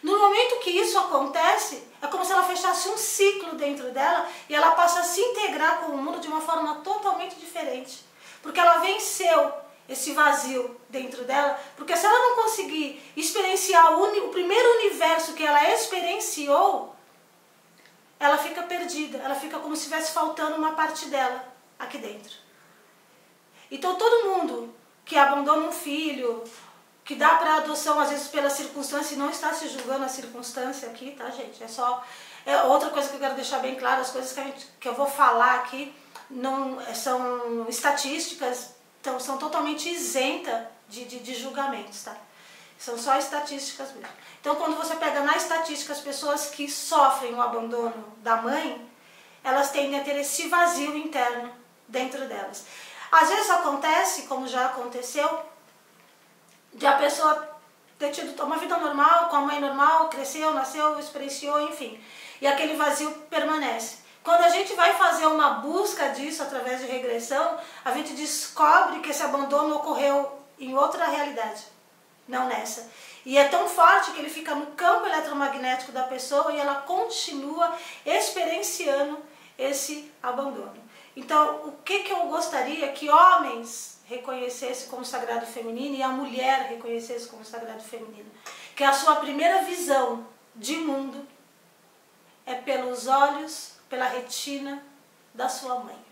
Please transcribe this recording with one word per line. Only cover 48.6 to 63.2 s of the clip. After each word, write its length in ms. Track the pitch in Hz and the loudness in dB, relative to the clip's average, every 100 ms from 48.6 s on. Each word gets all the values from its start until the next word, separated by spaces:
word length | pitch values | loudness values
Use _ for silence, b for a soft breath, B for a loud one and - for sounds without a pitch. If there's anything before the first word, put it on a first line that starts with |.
| 302 240 - - B B B B | -4 -8 -14 -20 B B B B
elas 260 | 262 269 277 | 0 0 2
tendem 300 | 294 277 285 | 0 -2 -2
a 40 | |
ter 120 | 277 285 | -2 -2
esse 320 | 277 - 330 | -2 -4 2
vazio 480 | 349 349 262 294 294 | 4 4 2 -4 -4
interno 560 | 311 277 240 233 240 - - _ _ | -4 0 0 -2 -10 -14 -20 _ _
dentro 360 | 247 262 277 262 | -6 -6 -6 -10
delas. 400 | 269 - - B B B B B | -10 -10 -12 B B B B B
Às 160 | 330 320 | 6 6
vezes 220 | 415 403 | 4 4
acontece, 800 | 349 311 277 311 330 - - - | 4 2 0 2 2 2 -2 -6
como 200 | 262 262 | -6 -4
já 200 | 247 262 | -2 -2
aconteceu, 760 | 254 240 247 - 285 302 320 - - _ _ _ _ _ _ _ _ _ _ _ | -2 -8 -10 -6 -2 0 -2 -8 -18 _ _ _ _ _ _ _ _ _ _ _
de 140 | 233 285 | 0 2
a 60 | |
pessoa 680 | 277 285 294 311 311 - - _ _ _ _ | 4 2 2 2 2 -4 -16 _ _ _ _
ter 140 | 285 | -6
tido 300 | 285 - - | -6 -10 -8
uma 140 | 285 320 | -6 -4
vida 220 | 339 339 | -2 -2
normal, 500 | 302 277 302 339 339 | -2 4 6 6 6
com 80 | 285 | 2
a 60 | |
mãe 180 | 285 294 | 0 -2
normal, 480 | 277 277 294 320 320 | -2 4 6 6 2
cresceu, 460 | 277 269 311 311 | -2 -8 -2 0
nasceu, 440 | 294 262 302 302 294 | 0 -4 0 0 0
experienciou, 640 | 285 285 277 - 285 294 | -8 -10 -8 -8 -2 -2
enfim. 380 | 302 - 240 214 B B B B | -2 -6 -10 -12 B B B B
E 80 | 277 | 0
aquele 300 | 302 311 294 | 2 0 0
vazio 340 | 302 294 302 302 | 0 0 -2 -8